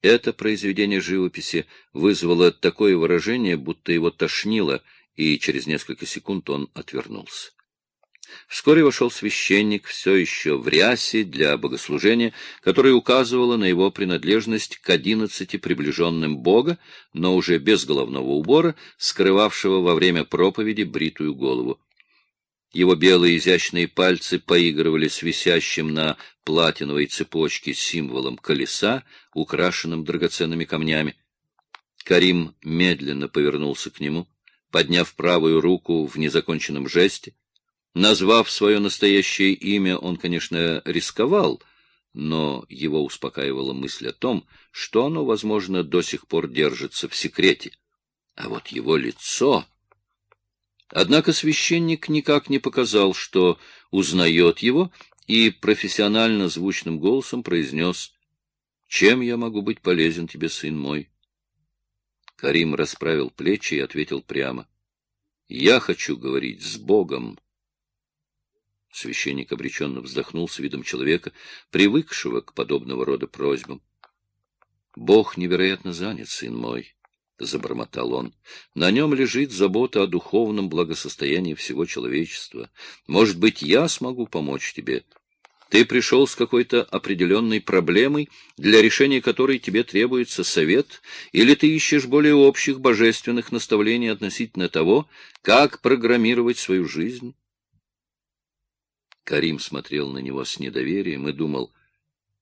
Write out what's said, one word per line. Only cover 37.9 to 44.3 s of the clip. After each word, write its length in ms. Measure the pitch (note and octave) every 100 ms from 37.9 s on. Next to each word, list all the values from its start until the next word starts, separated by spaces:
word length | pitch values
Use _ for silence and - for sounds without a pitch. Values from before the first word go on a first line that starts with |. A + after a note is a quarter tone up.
Назвав 540 | E2+ G#2 G#2 F#2+ A2+ G#2+
свое 300 | - G#2 G#2
настоящее 760 | G2+ - G#2 G2 F#2 - G2
имя, 440 | G2 G2 G2+ F#2 F2+
он, 180 | F2+ F2
конечно, 640 | F2 E2+ - E2+ E2+ D#2+
рисковал, 760 | - E2+ - - B2 G3+ D#2+ - _ _ _ _ _
но 500 | A#1+ D2+ D#2+ D2+ C2 -
его 360 | C#2 D2+ D2+
успокаивала 680 | C#2+ - C2+ C#2 C#2 C2+ C2+
мысль 360 | C2+ C2+ - A#1+
о 40 |
том, 340 | - B2